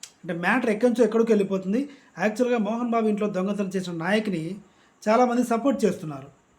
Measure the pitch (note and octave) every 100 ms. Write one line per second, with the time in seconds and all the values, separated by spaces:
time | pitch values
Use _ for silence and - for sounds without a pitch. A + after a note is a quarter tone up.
0 | - _ F3 E3+ F3 A#3+ A#3 G#3 B3 A#3
1 | A3 A3+ A3+ G#3 G3 F#3+ F#3 A3 C#4+ -
2 | _ - G3 A3 B3 A#3+ G3+ A#3 A#3+ A3+
3 | A3 G#3 G#3 F#3 F#3+ G#3 G3 F#3+ F3+ E3+
4 | E3 G#3+ G#3+ F3+ D#3+ G3+ - _ _ _
5 | G#3 A3+ B3 A#3+ B3 A3+ B3 A3+ G#3+ G3+
6 | D#3 C#3+ C#3+ - _